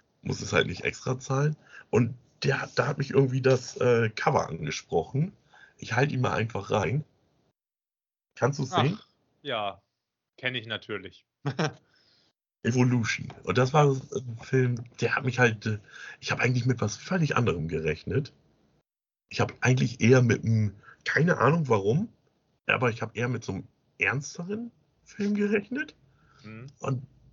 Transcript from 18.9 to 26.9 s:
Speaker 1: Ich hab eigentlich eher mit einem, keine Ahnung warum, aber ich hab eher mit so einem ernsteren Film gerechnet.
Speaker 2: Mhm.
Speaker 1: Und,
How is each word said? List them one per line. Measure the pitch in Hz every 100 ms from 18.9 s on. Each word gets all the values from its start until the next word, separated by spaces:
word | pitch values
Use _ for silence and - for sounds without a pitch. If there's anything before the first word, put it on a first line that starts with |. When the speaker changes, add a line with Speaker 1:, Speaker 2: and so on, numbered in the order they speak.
| _ _ _ _
Speaker 1:
Ich | -
hab | 107 -
eigentlich | 123 131 135 -
eher | 113 127
mit | 120 98
einem, | 113 113 107 - - - -
keine | - 170 -
Ahnung | 117 170 139
warum, | 107 98 139 226 _ _ _ _ _ -
aber | 107 123
ich | 113
hab | 110 -
eher | 123
mit | 117 -
so |
einem | 95 - _ _ -
ernsteren | 95 127 143 - 175 214 233 _ _ _ _
Film | - 208 208
gerechnet. | 202 208 - 254 311 - _ _ _ _
Speaker 2:
Mhm. | 107 110 135 -
Speaker 1:
Und, | 139